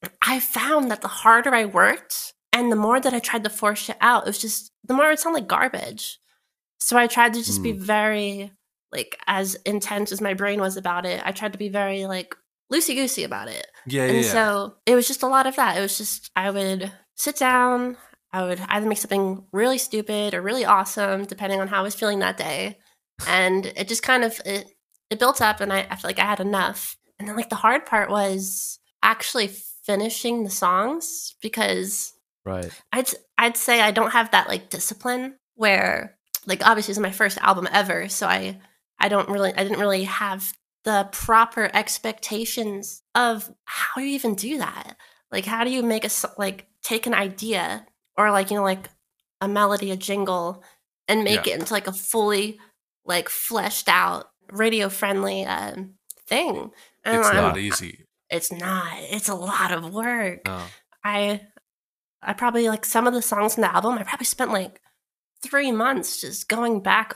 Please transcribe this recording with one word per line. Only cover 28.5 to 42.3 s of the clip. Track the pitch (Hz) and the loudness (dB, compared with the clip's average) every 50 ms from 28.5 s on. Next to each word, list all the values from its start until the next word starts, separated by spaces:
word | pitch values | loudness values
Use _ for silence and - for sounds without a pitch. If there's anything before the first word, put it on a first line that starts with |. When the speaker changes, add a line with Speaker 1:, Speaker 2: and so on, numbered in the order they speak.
| - - - - - - _ _ _ - | -6 -6 -8 -8 -10 -12 _ _ _ 2
Speaker 1:
actually | - 214 220 220 - - - 247 202 | 2 2 2 2 -4 -4 -2 -2 -2
finishing | 196 196 - - - - - - - 202 196 214 226 220 - - 233 240 233 214 | -2 -4 -10 -16 -18 -18 -10 -4 -2 0 0 0 -2 -4 -4 -4 -2 -2 -2 -2
the | 196 | -4
songs, | 190 - 190 180 185 190 214 254 311 330 - - - - - - - _ | -2 0 2 2 2 2 2 0 -2 -6 -6 -8 -8 -10 -10 -12 -12 _
because | - 220 - 226 208 196 185 185 185 202 208 - - - - _ _ _ _ _ - | -12 -6 -2 -2 0 0 0 -2 -4 -4 -6 -6 -8 -8 -12 _ _ _ _ _ -8
Speaker 2:
Right. | 98 95 90 87 85 - - _ - 208 | -6 -6 -6 -6 -8 -10 -14 _ -4 -2
Speaker 1:
I'd, | 254 254 - - - _ _ - | -2 -2 -2 -4 -8 _ _ 0
I'd | - 233 240 233 | 0 0 2 2
say | - - 247 240 233 | 0 2 2 4 4
I | 214 214 | 4 4
don't | 196 220 214 - | 4 2 2 2
have | - 233 226 226 | 2 2 2 4
that, | - 190 - | 4 2 2
like, | - 196 185 - - | 2 -2 -6 -6 -8
discipline | - 160 - - 208 - - 247 247 254 254 269 269 _ _ _ _ | -8 -6 -6 -6 -6 -6 -6 -4 -4 -4 -6 -8 -12 _ _ _ _
where, | 233 220 208 196 190 196 185 - - - - _ _ _ _ - - - | 2 4 4 4 4 4 2 0 -2 -4 -8 _ _ _ _ -10 -8 -4
like, | 196 190 190 - | -4 0 4 6
obviously | 220 226 208 208 214 196 | 6 6 4 2 -2 -2
it's | 214 | -2
my | 202 190 | -2 -2
first | 190 - 214 196 196 196 | 0 0 0 0 0 2
album | - - 190 180 180 - | 2 2 2 2 2 2
ever, | - 208 190 190 170 170 175 | 2 2 2 2 -2 -4 -4
so | 196 - - 202 | -4 -4 -2 0
I, | 175 185 190 190 190 190 - _ _ _ _ _ _ _ - | 0 0 0 -2 -6 -10 -12 _ _ _ _ _ _ _ 0
I | - 196 | 0 2
don't | 208 202 - - | 2 2 0 0
really, | 202 202 196 185 - | 0 0 0 0 0
I | - 196 | 0 -2
didn't | 196 208 - | -2 0 0
really | 208 202 196 190 190 | 0 0 0 0 -2
have | 190 - - 214 196 190 196 - - - - _ _ _ _ - | -4 -4 -4 -4 -4 -4 -6 -8 -8 -10 -12 _ _ _ _ -2
the | 214 214 196 196 196 | 0 0 0 0 0
proper | - - - - 220 226 226 226 - 233 208 190 - | -4 -6 2 6 6 6 6 4 2 -2 0 2 2
expectations | 202 214 - - - - 220 214 - - - | 0 0 0 -4 -6 -6 -6 -8 -6 -8 -6